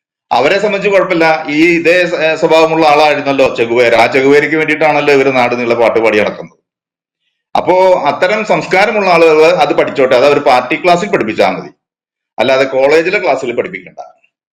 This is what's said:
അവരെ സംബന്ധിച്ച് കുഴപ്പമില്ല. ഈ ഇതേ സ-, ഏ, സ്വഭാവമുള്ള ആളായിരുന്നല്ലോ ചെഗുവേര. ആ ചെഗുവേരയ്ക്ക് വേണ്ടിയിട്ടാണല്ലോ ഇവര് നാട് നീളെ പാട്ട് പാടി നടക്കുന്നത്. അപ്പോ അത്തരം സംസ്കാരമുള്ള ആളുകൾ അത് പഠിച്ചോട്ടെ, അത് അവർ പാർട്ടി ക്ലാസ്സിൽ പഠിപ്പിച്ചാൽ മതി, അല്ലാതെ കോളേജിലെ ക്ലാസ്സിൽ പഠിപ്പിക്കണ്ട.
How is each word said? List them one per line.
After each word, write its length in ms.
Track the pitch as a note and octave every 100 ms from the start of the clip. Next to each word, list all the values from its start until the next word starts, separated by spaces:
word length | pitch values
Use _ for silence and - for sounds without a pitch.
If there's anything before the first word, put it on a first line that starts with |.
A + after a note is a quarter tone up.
| _ _ _
അവരെ 280 | A#2+ C#3 G3
സംബന്ധിച്ച് 300 | G#3 G3 G3
കുഴപ്പമില്ല. 540 | G3 - F3 D#3+ D#3 D3
ഈ 320 | D3+ E3+ E3+
ഇതേ 260 | D3+ F3+ F3
സ-, 100 | D#3+
ഏ, 200 | D#3+ D#3
സ്വഭാവമുള്ള 500 | E3 D#3+ D#3+ D#3+ D#3
ആളായിരുന്നല്ലോ 680 | D3 D3+ C#3 C3+ C3+ C3 -
ചെഗുവേര. 400 | A#2 A#2 A#2+ A2+
ആ 100 | A#2+
ചെഗുവേരയ്ക്ക് 500 | C3+ C3+ C#3+ D3 D#3
വേണ്ടിയിട്ടാണല്ലോ 580 | D3+ D3+ D#3 D3 D3
ഇവര് 220 | C#3 C3+ B2+
നാട് 240 | A#2+ -
നീളെ 160 | A#2+ A#2
പാട്ട് 240 | A2+ A#2
പാടി 200 | A2 G#2
നടക്കുന്നത്. 460 | F#2+ F2+ - _ _ _ _ _ _ _ _ _ _ -
അപ്പോ 460 | - F3+ F#3 F3+ C#3
അത്തരം 400 | - F3+ G#3+ G#3
സംസ്കാരമുള്ള 640 | E3+ D#3+ F#3 G#3 G#3+ F#3
ആളുകൾ 360 | E3+ E3 D#3 D#3
അത് 280 | E3+ D3
പഠിച്ചോട്ടെ, 420 | E3 D3 - B2+ B2
അത് 100 | C#3
അവർ 140 | C#3
പാർട്ടി 360 | C#3+ B2+ - D#3+
ക്ലാസ്സിൽ 320 | F3+ F3 G3+
പഠിപ്പിച്ചാൽ 440 | F#3+ A2 G2+ G2
മതി, 180 | F2+ F2+ _ _ _ _ _ _ -
അല്ലാതെ 240 | A#2 C3
കോളേജിലെ 560 | C3+ C3 C#3 D#3 E3 -
ക്ലാസ്സിൽ 360 | F3+ C3+ B2+ A#2+
പഠിപ്പിക്കണ്ട. 440 | F#2+ F#2+ F2 - - _ _ _ _